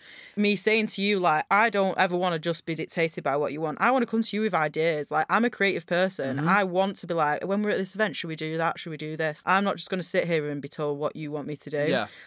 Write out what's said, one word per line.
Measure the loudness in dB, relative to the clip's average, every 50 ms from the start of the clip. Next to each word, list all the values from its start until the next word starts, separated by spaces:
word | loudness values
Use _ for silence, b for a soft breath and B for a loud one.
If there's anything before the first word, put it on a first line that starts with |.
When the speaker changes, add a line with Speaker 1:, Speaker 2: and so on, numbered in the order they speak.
| B B B B B B B
Speaker 1:
me | 0 2 2 2
saying | 4 4 4 4 4 2 0
to | 0 0
you, | 2 2 2 2
like, | 4 2 2 2 2 2
"I | 2 4 4 4
don't | 2 2 2 2 2 2
ever | 2 2 2
wanna | 0 0 0 0 0
just | -2 -2 -2 -2 -4
be | -6 -6
dictated | -6 -6 -6 -2 0 0 0 -2 -2 -2
by | 0 0
what | 0 0 -2
you | -2 -4
want. | -4 -4 -2 0
I | 2 2
wanna | 4 2 2
come | 2 0 -2
to | 0 0 -2 -2
you | -2
with | 0 2
ideas. | 0 0 0 0 0 0 0 0 0 -2 -2
Like, | 0 0 0 2
I'm | 2 2 2
a | 2
creative | 2 2 0 2 2 -2 -2 -2
person. | 0 2 2 0 0 -2 -4 -4 -2 0
Speaker 2:
Mm-hmm. | 2 2
Speaker 1:
I | 4 4 2
want | 2 2 2 2 2 0 -4
to | -6 -4
be | 0
like, | 2 2 2 2 0 0
'When | -2 -2 0 0
we're | 0
at | 0 0
this | -2 -4 -2
event, | -2 -2 -2 -2
should | -4 -6 -6
we | -6
do | -6 -4 -4 -2 0
that? | 0 -2 -2 -4
Should | -8 -10
we | -8 -8
do | -8 -8 -4 -2
this?' | -2 -2 -2 -4 0
I'm | 2 2 4 4
not | 2 0 -2
just | -4 -4
gonna | -4 -2 -2
sit | 0 0 0 2
here | 2 0 0 0 -2
and | -4 -6
be | -8 -8
told | -6 -4 -2 -2 -2 -2
what | -4 -4 -4
you | -4 -8 -6
want | -6 -6 -6 -6
me | -8 -10
to | -8 -6
do." | -4 -2 0 2
Speaker 2:
Yeah. | 2 0 0 B B B B